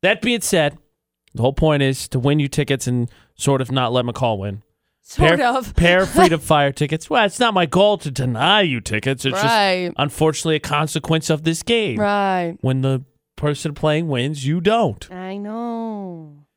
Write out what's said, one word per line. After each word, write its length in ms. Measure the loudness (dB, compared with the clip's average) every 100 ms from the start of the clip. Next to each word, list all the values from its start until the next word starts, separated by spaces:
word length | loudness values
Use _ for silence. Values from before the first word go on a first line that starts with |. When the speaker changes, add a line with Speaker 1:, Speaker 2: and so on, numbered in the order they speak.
Speaker 1:
That 180 | 2 0
being 200 | 0 -2
said, 360 | 0 0 0 -4 _ _ _ _ _
the 80 | -2
whole 120 | 0
point 280 | 2 2 4
is 260 | 2 0 -4
to 100 | 0
win 180 | 2 2
you 80 | 0
tickets 380 | -2 -2 -2 0
and 240 | -2 -2 _ _ _
sort 260 | 0 2
of 100 | 2
not 200 | 0 2
let 140 | 0 0
McCall 320 | -2 -2 -2
win. 240 | -6 -8 _ _ _ _
Speaker 2:
Sort 360 | _ 2 4 6
Speaker 1:
Pair, 80 | 2
Speaker 2:
of. 280 | 0 -2 2
<laughs> 20 |
Speaker 1:
pair 240 | 4 4
of 60 | 4
Freedom 300 | 2 2 2
Fire 320 | 2 2 2
tickets. 380 | 0 -2 -2 0
Well, 160 | 2 2
it's 140 | 2
not 140 | 0
my 120 | 2 2
goal 320 | 4 4 2
to 120 | -4
deny 500 | -4 -4 0 2 4
you 180 | 2 -2
tickets. 440 | -4 -4 -2 -2 -2
It's 80 |
Speaker 2:
Right. 540 | 0 2 2 2 0 -4
Speaker 1:
just, 80 | -2
unfortunately, 580 | -4 0 0 0 -2 -2
a 20 |
consequence 720 | -2 -2 -2 -4 -2 -2 0
of 140 | -2
this 200 | 0 -4
game. 360 | -2 -2 -2 -2
Speaker 2:
Right. 560 | 0 0 0 -2 -4 -4
Speaker 1:
When 200 | -2 0
the 220 | 0 -2 -6 _ _ -6
person 380 | -4 -4 -6
playing 340 | -2 0 0 -2
wins, 360 | -2 -2 -4 -2
you 160 | 0
don't. 480 | 0 2 0 -2 -12
Speaker 2:
I 260 | -14 -10 -10
know. 1080 | -10 -8 -8 -8 -8 -8 -10 -14 -16 -20 _